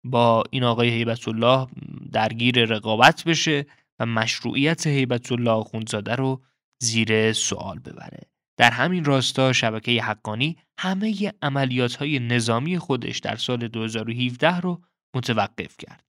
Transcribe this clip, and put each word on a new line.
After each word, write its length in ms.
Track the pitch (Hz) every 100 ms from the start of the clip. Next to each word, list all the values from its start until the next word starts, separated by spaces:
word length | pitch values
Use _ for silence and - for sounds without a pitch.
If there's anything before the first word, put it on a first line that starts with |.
با 400 | 127 123 117 113 -
این 140 | 131
آقای 240 | 123 117 120
هیبت 400 | 117 117 113 -
الله 380 | 110 120 131 131 - - - -
درگیر 520 | 113 110 113 120 120
رقابت 600 | 113 110 107 110 135 160
بشه 420 | 165 156 - 143 143 _ _ _
و 80 | 117
مشروعیت 800 | 113 113 - 120 127 139 165 156
هیبت 460 | 139 127 120 -
الله 180 | 120 117
آخوندزاده 640 | 110 110 110 110 107 104
رو 280 | 123 135 131 _ _ _ _
زیر 540 | 117 113 110 110 110
سوال 460 | 110 - 95 - -
ببره. 420 | - - - - - _ _ -
در 140 | 120
همین 340 | 117 143 180
راستا 480 | 147 135 120 - 131
شبکهٔ 480 | 120 117 110 120 120
حقانی 560 | 104 107 - 107 147 165 _ -
همهٔ 540 | 185 190 214 196 202 -
عملیات‌های 760 | 147 139 135 127 123 - 147 143
نظامی 600 | 117 120 113 113 156 180
خودش 400 | - 127 - -
در 180 | - 113
سال 320 | - 120 117
دو 140 | 117
هزار 280 | 110 110 110
و 20 |
هفده 480 | 117 123 123 156 180
رو 220 | 180 170 _ _ _
متوقف 600 | 131 123 110 98 - 82 _
کرد. 260 | - -